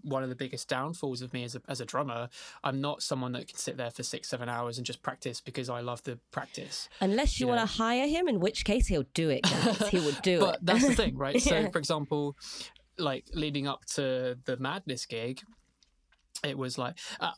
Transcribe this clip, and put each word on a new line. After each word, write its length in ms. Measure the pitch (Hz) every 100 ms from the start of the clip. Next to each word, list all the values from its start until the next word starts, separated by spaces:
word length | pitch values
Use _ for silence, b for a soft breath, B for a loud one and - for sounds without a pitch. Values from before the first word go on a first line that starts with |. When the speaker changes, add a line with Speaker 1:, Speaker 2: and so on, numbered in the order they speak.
Speaker 1:
one 220 | 147 135
of 40 | 131
the 60 |
biggest 320 | 127 131 139 -
downfalls 560 | 131 143 170 143 123
of 100 | 127
me 120 | 127
as 100 | 120
a, 80 | 123 -
as 120 | 127
a 40 |
drummer. 460 | 113 131 143 117 120 B B B
I'm 160 | 143 135
not 200 | 143 147
someone 300 | - 131 123
that 140 | 123 -
can 100 | -
sit 200 | - 127
there 160 | 117
for 100 | -
six, 260 | 117 - -
seven 200 | 123 120
hours 280 | 120 120 120
and 80 |
just 180 | 120 -
practice 380 | - 131 131 120
because 280 | - 131 127
I 120 | 120
love 200 | 123 120
the 160 | - 120 _
practice. 560 | - - - - - - -
Speaker 2:
Unless 380 | 196 220 285 -
you 80 | 247
Speaker 1:
You 40 |
Speaker 2:
wanna 100 | 240
Speaker 1:
know? 60 | 226
Speaker 2:
hire 420 | - 226 247 294
him, 180 | 330 359
in 140 | 202
which 240 | 190 -
case 240 | - 226 -
he'll 160 | 165 127
do 160 | - 160
it, 120 | 131
guys. 440 | 170 - 233 190 208
He 100 | 185
will 180 | 151 139
do 180 | 185 180
Speaker 1:
<laughs> 0 |
But 160 | 196 -
Speaker 2:
it. 100 | 175
Speaker 1:
that's 180 | 220 269
the 80 | 233
thing, 200 | 180 131
right? 240 | 139 247
Speaker 2:
<laughs> 0 |
Speaker 1:
So, 220 | - -
Speaker 2:
Yeah. 80 | 190
Speaker 1:
for 80 | 175
example, 580 | 147 160 143 147 143 - B B B B _ -
like, 280 | 151 131 -
leading 340 | 165 151 143 143
up 160 | - -
to 420 | - 135 131 127 123 -
the 100 | 127
Madness 500 | 131 185 156 123 -
gig, 360 | 113 117 131 - - _ _ _ _ _ _ _ -
it 160 | 147 139
was 180 | 127 127
like, 220 | 123 170 B B
uh, 100 | 165